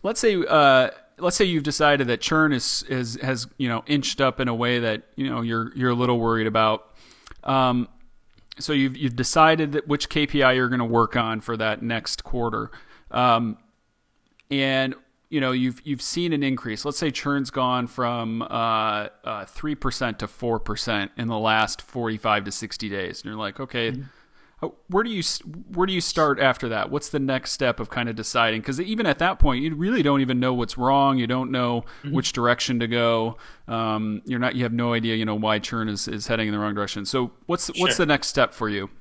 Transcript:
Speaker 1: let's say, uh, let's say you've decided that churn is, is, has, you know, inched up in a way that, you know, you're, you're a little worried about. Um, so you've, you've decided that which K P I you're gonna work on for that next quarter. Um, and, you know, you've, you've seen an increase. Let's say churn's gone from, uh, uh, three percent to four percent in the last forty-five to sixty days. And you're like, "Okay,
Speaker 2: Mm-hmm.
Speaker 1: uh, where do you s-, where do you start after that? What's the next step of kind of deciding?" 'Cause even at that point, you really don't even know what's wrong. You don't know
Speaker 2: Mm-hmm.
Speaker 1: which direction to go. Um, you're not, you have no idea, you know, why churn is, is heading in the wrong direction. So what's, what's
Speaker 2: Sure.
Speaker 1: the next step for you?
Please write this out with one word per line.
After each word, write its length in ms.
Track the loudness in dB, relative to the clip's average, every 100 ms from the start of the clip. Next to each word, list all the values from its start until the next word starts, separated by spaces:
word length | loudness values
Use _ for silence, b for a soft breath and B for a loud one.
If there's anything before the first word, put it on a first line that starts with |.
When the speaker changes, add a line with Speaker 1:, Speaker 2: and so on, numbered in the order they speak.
Speaker 1:
let's 160 | -2 0
say, 160 | 2 2 4
uh, 420 | 6 8 8 4 -2 -20 -4
let's 200 | -2 2
say 80 | 2
you've 180 | 2
decided 440 | 0 2 4 4 2
that 120 | 0
churn 300 | 2 2 4
is, 320 | 2 -2 -4 -4
is, 260 | -4 -4 -6
has, 260 | -4 -4 -6 _
you 120 | -4
know, 140 | -4 -2
inched 320 | -2 -2 0
up 180 | 0 2
in 60 | -2
a 60 | 0
way 240 | 0 0
that, 240 | 0 -2 -6 -6
you 140 | -4
know, 120 | -2
you're, 320 | -2 -2 -2 -2
you're 160 | 0
a 40 | 2
little 240 | 2 2
worried 280 | 2 2 2
about. 460 | 2 2 2 -4 B B B B B -2
Um, 420 | 2 4 2 -2 -10 -20 -20 _ _ _ -12
so 140 | -2
you've, 220 | 2 2 0
you've 180 | -4 -2
decided 560 | 0 6 6 6 2
that 140 | -2 -2
which 220 | -2 0
K 180 | -2 0
P 160 | 4
I 100 | 4
you're 160 | 4 2
gonna 160 | 0 2
work 300 | 4 4 2
on 240 | -2 -4
for 140 | -6 -2
that 240 | -2 -2
next 420 | -2 -4 -4 -8 -4
quarter. 440 | -2 -2 -4 -8 B B B B
Um, 460 | 2 4 4 2 -6 _ _ _ _ _ _ _ _ _
and, 440 | -2 0 2 0 -4 _ _ _
you 120 | -2
know, 100 | 0
you've, 300 | 2 0 -2
you've 200 | -8 -6
seen 300 | -4 -2 0
an 100 | 0
increase. 420 | 0 -2 -4 -6 -6
Let's 140 | -4
say 100 | -4
churn's 380 | -2 -2 -2 -2
gone 380 | -2 0 0 -2
from, 560 | -2 -2 -2 -4 -4
uh, 20 | -4 -2 0 0 0 -2 -6 _
uh, 220 | -10 -8 -10
three 280 | -8 -6 -2
percent 440 | -2 -2 -4 -4
to 80 | -8
four 320 | -6 -4 -2
percent 520 | -2 -4 -2 -2 -4 -4
in 100 | -4
the 100 | -2
last 440 | 2 2 2 -2
forty-five 640 | -10 -6 -4 -2 0 0 0
to 60 |
sixty 380 | -8 -10 -8 -6
days. 320 | -4 -6 -8
And 100 | -12
you're 80 | -8
like, 200 | -8 -8
"Okay, 320 | -8 -2 -2
Speaker 2:
Mm-hmm. 720 | -4 -10 _ _ _ -20 -10 -10
Speaker 1:
uh, 40 | -10 _
where 160 | -2
do 60 | 0
you 100 | -2
s-, 200 | -4 -6 -10 -16 -10
where 140 | -2 0
do 60 |
you 60 | 0
start 400 | -2 2 2 4
after 300 | 4 2 -2
that? 220 | -2 -2
What's 180 | -4 -4
the 100 | -2
next 320 | 0 -2 -4
step 280 | -2 0 0
of 100 | -4
kind 180 | -4 -4
of 80 | -4
deciding?" 460 | -2 2 2 2
'Cause 180 | -4 -6
even 280 | -4 -2 0
at 100 | 2
that 220 | 0 6
point, 240 | 6 6
you 100 | -2
really 300 | -2 0 2
don't 180 | 2 2
even 180 | 2 2
know 140 | 0
what's 240 | 0 -2 0
wrong. 400 | 2 4 4 2
You 100 | 0
don't 220 | -2 -2
know 340 | -2 0 -2 -6 B
Speaker 2:
Mm-hmm. 100 | -4 -2
Speaker 1:
which 160 | -2
direction 480 | 0 2 2 2 -2
to 80 | 0
go. 500 | 2 2 2 0 -6 B B -8
Um, 540 | -4 -2 -2 -2 -6 -6
you're 140 | -2
not, 160 | -2 -2
you 60 |
have 100 | -2
no 200 | 0 0
idea, 220 | 0 0 -2
you 100 | -2
know, 100 | -2
why 220 | 0 0
churn 320 | -2 -4 -4
is, 180 | -4 -6
is 200 | -8 -4
heading 200 | -2 0
in 60 |
the 60 | -2
wrong 160 | -2 -2
direction. 280 | -4 -6
So 280 | -4 -2 -2 -6 -6
what's, 200 | -4 -2 0
what's 160 | -2 2
Speaker 2:
Sure. 100 | 2
Speaker 1:
the 0 |
next 220 | 2 2
step 260 | 2 0
for 160 | 0 -4
you? 220 | -4 -6 -12